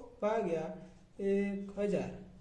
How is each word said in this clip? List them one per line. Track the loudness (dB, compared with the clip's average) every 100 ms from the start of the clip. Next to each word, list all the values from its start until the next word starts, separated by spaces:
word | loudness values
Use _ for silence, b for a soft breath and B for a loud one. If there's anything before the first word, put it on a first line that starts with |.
| -10 -2
ભાગ્યા | 2 2 2 0 -2 -6 B B -20 -4
એક | 2 4 2 0 -4 0
હજાર. | 2 2 0 -6 -14 -18